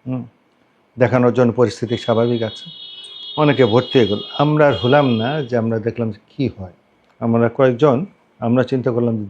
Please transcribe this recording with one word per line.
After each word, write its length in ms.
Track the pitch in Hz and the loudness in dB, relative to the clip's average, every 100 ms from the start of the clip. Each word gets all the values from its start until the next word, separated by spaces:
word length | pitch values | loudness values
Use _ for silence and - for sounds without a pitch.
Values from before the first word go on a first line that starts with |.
| 127 | -10
হুম। 180 | 127 120 _ _ _ _ _ _ 117 | -10 -12 _ _ _ _ _ _ -2
দেখানোর 340 | 117 123 123 | 0 2 2
জন্য 200 | 113 120 | 2 2
পরিস্থিতি 440 | 110 113 - 113 120 | 2 0 -2 -6 -4
স্বাভাবিক 460 | - 110 120 120 | -2 0 0 -2
আছে, 260 | 110 - 160 - - - - - - - | -6 -10 -18 -20 -20 -20 -20 -20 -10 0
অনেকে 280 | 151 123 120 | 2 4 4
ভর্তি 340 | 110 - 135 | 2 2 2
হয়ে 80 | 101 | 2
গেল। 120 | 104 - - | -2 -6 -2
আমরা 300 | 147 151 143 | 0 2 2
আর 60 | |
হলাম 360 | 107 123 143 135 | 2 2 2 2
না, 340 | 113 120 156 | 0 -2 -6
যে 140 | 120 120 | -4 -4
আমরা 220 | 113 113 | -2 -4
দেখলাম 320 | 113 117 113 | -4 -6 -6
যে 80 | 101 _ - | -8 _ -8
কী 120 | 120 101 | -6 -8
হয়। 160 | 90 - _ _ _ - | -18 -20 _ _ _ -6
আমরা 300 | 117 117 117 | 0 2 2
কয়েকজন, 560 | 127 131 120 151 123 196 _ _ - | 2 2 4 2 2 -2 _ _ -6
আমরা 240 | 117 127 | -2 0
চিন্তা 280 | 123 135 127 | 0 -2 -2
করলাম 260 | 117 120 | -2 -2
যে 80 | 110 | -4